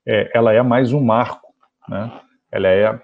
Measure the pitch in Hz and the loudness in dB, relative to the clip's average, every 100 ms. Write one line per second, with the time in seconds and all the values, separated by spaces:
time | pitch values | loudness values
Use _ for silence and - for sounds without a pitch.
0 | - 107 - 117 113 110 123 123 123 143 | -4 -2 0 0 2 2 2 0 0 -2
1 | 120 113 120 - _ _ _ _ - 98 | 0 0 -2 -8 _ _ _ _ -12 -10
2 | 117 - _ _ _ 110 95 95 107 117 | -10 -14 _ _ _ -2 2 2 2 -2